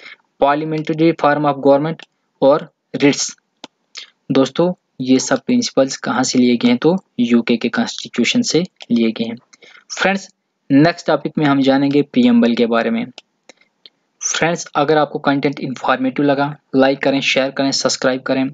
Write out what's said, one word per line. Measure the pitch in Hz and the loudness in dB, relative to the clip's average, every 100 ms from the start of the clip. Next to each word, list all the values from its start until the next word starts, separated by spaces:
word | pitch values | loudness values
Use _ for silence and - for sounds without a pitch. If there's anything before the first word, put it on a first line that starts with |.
| - - _ _ | -20 -20 _ _
Parliamentary | 139 147 156 156 151 156 165 160 | 0 0 -2 -4 -4 0 0 2
form | 147 147 147 | 0 2 0
of | 135 135 | 0 2
government | 139 160 160 - _ _ _ | 2 0 -6 -14 _ _ _
और | 135 156 160 _ _ 131 | 2 2 -2 _ _ 0
writs। | 139 135 - - _ _ - _ _ - - _ - | 0 2 -4 -10 _ _ -20 _ _ -20 -20 _ -2
दोस्तों, | 135 135 - 175 185 _ - | 0 0 0 -2 -2 _ -8
ये | 127 131 | 0 0
सब | - 131 | 2 -4
principles | - 123 117 - 135 - | 0 0 0 0 0 -2
कहाँ | - 117 | -6 -4
से | 127 131 | 0 2
लिए | 123 120 | 2 2
गए | 120 | 2
हैं? | 123 | 2
तो | 151 185 - - | 2 0 -4 -4
यूके | 120 117 113 117 | 0 2 2 -2
के | 120 | -2
constitution | - 117 - 120 - 117 123 | -4 -4 -8 -8 -4 0 0
से | 117 151 180 _ - | 0 0 -2 _ -2
लिए | 117 113 | 0 0
गए | 110 | -2
हैं। | 113 117 _ _ - - _ - | -8 -10 _ _ -20 -20 _ -4
Friends, | 185 196 - _ _ _ - | -2 -2 -8 _ _ _ 0
next | 139 160 170 - | 4 4 2 -2
topic | 151 156 160 | -2 -2 -2
में | 147 | 0
हम | 139 | 2
जानेंगे | 135 135 143 143 | 2 2 2 0
preamble | 143 127 123 120 117 117 | 0 2 4 4 4 2
के | 113 | 0
बारे | 117 113 | 0 0
में। | 113 127 - - _ - _ _ _ _ _ _ _ - - | -4 -6 -14 -20 _ -20 _ _ _ _ _ _ _ -6 -2
Friends, | 160 170 - 156 | -2 -4 -6 -2
अगर | 147 156 | 0 2
आपको | 147 151 | 0 -2
content | 147 139 143 139 | -2 -2 -2 -4
informative | 143 120 - 127 131 127 143 | -8 -6 -2 -2 -2 0 0
लगा, | 139 143 147 _ 135 | 0 -2 -8 _ 2
like | 135 139 | 2 2
करें, | 139 139 | -2 -2
share | 131 139 135 | -2 -2 -2
करें, | 139 139 | -2 -2
subscribe | 131 127 - 135 131 | -2 -4 -2 -2 -2
करें। | 131 131 131 | -4 -4 -4